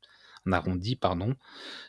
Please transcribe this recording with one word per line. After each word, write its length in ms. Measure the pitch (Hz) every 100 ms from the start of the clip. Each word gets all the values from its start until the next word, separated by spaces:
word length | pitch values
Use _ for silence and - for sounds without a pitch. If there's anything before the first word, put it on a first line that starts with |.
| - - - - 92
un 40 |
arrondi, 440 | 90 82 90 98 127
pardon, 400 | 92 90 107 139 - - - -